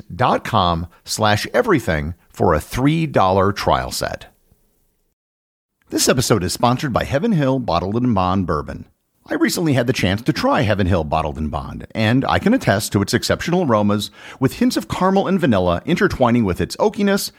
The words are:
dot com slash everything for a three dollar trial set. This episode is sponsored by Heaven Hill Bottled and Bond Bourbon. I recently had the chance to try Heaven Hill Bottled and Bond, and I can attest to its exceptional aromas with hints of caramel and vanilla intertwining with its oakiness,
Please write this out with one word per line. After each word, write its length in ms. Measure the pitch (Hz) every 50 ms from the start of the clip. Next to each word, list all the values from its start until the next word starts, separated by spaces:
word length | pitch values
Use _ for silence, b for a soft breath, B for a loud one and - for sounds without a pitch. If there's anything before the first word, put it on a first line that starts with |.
| - - 90
dot 300 | 87 123 143 214 262 -
com 420 | - - 104 92 87 85 82 87 - b b b
slash 440 | - - - 110 107 104 101 - - -
everything 580 | 117 123 - 185 143 - - 80 76 73 78 87 - _ _
for 240 | _ - 113 95 80
a 80 | 73
three 460 | - - - 117 131 147 156 165 160
dollar 440 | 147 104 127 98 92 95 98 92 101
trial 400 | 101 - - 90 76 65 64 60
set. 360 | - - - - 50 - - - _ _ _ _ _ _ _ _ _ _ _ _ _ _ _ _ _ _ _ _ _ _ _ _ _ _ _ _ _ _ _ _
This 220 | - 311 - -
episode 340 | 180 143 - - 123 101 87
is 80 | 87 -
sponsored 400 | - - 120 123 123 156 143 101
by 120 | 78 78
Heaven 280 | - 123 143 190 233 208
Hill 260 | 156 143 131 135 135
Bottled 380 | 120 95 82 87 90 95 104
and 180 | 120 123 127 113
Bond 320 | 95 92 90 95 101 90
Bourbon. 380 | 78 82 73 69 - 73 - - - _ _ _ _ _ _ _
I 100 | - 311
recently 380 | 311 330 233 - - 175 156 131
had 140 | 131 120
the 80 | 123 123
chance 260 | - - 90 95 107
to 120 | - - -
try 260 | - - 262 277 175
Heaven 280 | 123 98 107 92 101 90
Hill 160 | 98 87 76
Bottled 340 | 73 80 80 78 78 71 76
and 120 | 78 73
Bond, 360 | 73 73 69 - - - - - -
and 280 | 107 110 107 123 135 -
I 120 | - 85 90
can 140 | - 190 247
attest 400 | 269 - - 101 101 - - -
to 80 | 101
its 140 | 98 - -
exceptional 480 | 113 - - 90 85 - 170 165 185 180
aromas 480 | 135 110 104 104 104 101 104 98 - B B B B B B
with 200 | 131 131 - -
hints 180 | 240 254 -
of 120 | 294 - -
caramel 380 | - - 180 190 190 196 185
and 140 | 143 190 180
vanilla 400 | 147 139 110 92 90 87 85 - -
intertwining 580 | - 175 - 208 175 - - 127 117 117 123 113
with 160 | 95 85 -
its 160 | 87 - -
oakiness, 560 | - 196 214 - - 202 202 196 196 - - b